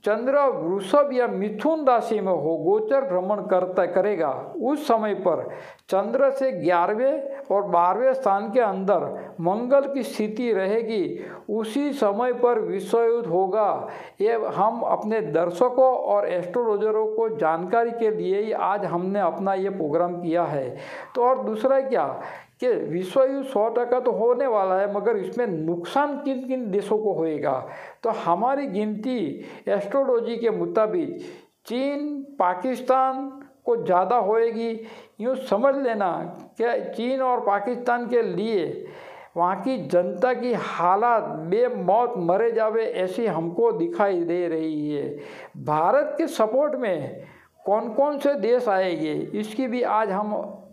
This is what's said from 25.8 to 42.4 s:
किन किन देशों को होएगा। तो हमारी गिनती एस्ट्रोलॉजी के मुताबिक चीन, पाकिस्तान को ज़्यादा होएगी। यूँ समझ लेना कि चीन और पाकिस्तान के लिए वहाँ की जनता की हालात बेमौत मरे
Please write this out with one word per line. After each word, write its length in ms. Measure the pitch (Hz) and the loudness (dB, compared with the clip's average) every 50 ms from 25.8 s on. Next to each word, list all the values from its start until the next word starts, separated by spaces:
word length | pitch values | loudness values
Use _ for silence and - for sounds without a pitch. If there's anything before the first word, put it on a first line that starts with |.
| - - - 277 294 302 277 269 | -6 -2 0 0 0 0 -2 -4
किन 280 | - 269 269 247 262 247 | -4 -4 -4 -4 -4 -4
किन 220 | 262 254 240 208 | -4 -4 -4 -2
देशों 280 | 185 202 196 - 220 214 | -2 -2 0 0 -2 0
को 140 | 214 202 180 | 0 0 0
होएगा। 400 | 156 165 165 151 143 147 147 131 127 123 120 - - - - - _ | 0 -2 -2 -2 -2 0 0 -2 -2 -4 -10 -14 -16 -16 -18 -18 _
तो 80 | - 226 220 214 | -4 -4 -4 -2
हमारी 460 | - 170 170 185 226 254 277 285 285 277 | 0 0 0 2 2 0 0 0 -2 -4
गिनती 500 | 175 202 214 214 214 214 214 262 254 233 180 139 - - - - - - - - | -2 -2 -2 -2 -4 -4 -4 -4 -2 -2 -2 -4 -6 -8 -12 -16 -18 -10 -2 -2
एस्ट्रोलॉजी 680 | 202 196 - - - 277 269 254 247 226 214 226 233 | -2 -2 -2 0 0 0 2 2 2 0 0 -2 -4
के 140 | 226 233 226 | 0 0 0
मुताबिक 680 | 196 180 170 170 170 220 214 - 180 180 151 131 - - - - - - - _ _ _ _ | 0 0 -2 0 2 0 2 2 0 -2 -2 -4 -6 -10 -12 -14 -16 -20 -20 _ _ _ _
चीन, 560 | - 226 247 269 277 285 285 294 294 294 277 269 - - - | -6 -4 -2 -2 -2 -2 -4 -4 -6 -6 -8 -10 -12 -2 2
पाकिस्तान 880 | 190 180 185 185 - 262 247 240 254 - 254 262 262 262 262 269 277 269 - - - - _ _ _ | 2 2 2 4 4 2 2 4 2 4 4 6 6 2 2 -2 -6 -8 -10 -14 -20 -20 _ _ _
को 100 | - 233 | 0 0
ज़्यादा 400 | 226 165 175 180 175 190 190 240 240 | 2 4 4 4 4 6 4 2 2
होएगी। 520 | 196 196 220 226 226 233 214 226 233 226 226 220 220 - - - - _ _ - | 4 4 2 4 2 2 0 -2 -4 -4 -6 -6 -10 -14 -18 -20 -20 _ _ -6
यूँ 140 | 208 247 269 | -4 -4 -4
समझ 380 | 262 - - 202 208 247 277 269 | -4 0 0 2 4 4 2 2
लेना 340 | 277 277 240 226 208 196 175 160 156 165 170 - - - - _ | 2 0 -2 0 0 0 -2 -2 -4 -6 -10 -12 -16 -18 -18 _
कि 380 | - 220 240 233 - - - | -2 -2 0 0 -2 -4 -6
चीन 300 | - - 226 247 269 262 | -6 -4 -2 -2 0 0
और 180 | 262 254 247 240 | 0 0 0 0
पाकिस्तान 640 | 240 202 202 202 202 247 247 233 247 240 240 240 240 226 | 2 0 0 0 0 -2 -4 -2 0 0 0 0 0 0
के 140 | 247 233 | 0 2
लिए 640 | 226 196 175 170 208 226 220 190 156 147 - - - - - - - - - - - - _ | 2 0 -2 -2 -2 0 0 0 0 -2 -6 -10 -12 -14 -16 -18 -18 -18 -20 -20 -20 -10 _
वहाँ 240 | 170 175 180 196 190 | 0 0 0 0 -2
की 140 | - 269 262 240 156 143 | -2 -4 -4 -4 -4 2
जनता 440 | 180 175 180 190 208 - - 247 254 | 2 2 2 2 0 0 0 0 0
की 180 | 240 240 247 233 | 0 -2 -2 -2
हालात 680 | 175 - - - - 170 180 185 202 226 240 240 220 - - - 156 160 | -2 -4 -6 -2 2 4 4 4 4 4 4 4 2 0 -2 -8 -8 -4
बेमौत 680 | 170 185 226 247 240 233 202 185 175 196 233 247 240 - 185 | 0 2 2 2 2 0 0 2 4 4 4 4 2 0 -2
मरे 320 | 170 165 180 202 | 2 2 4 4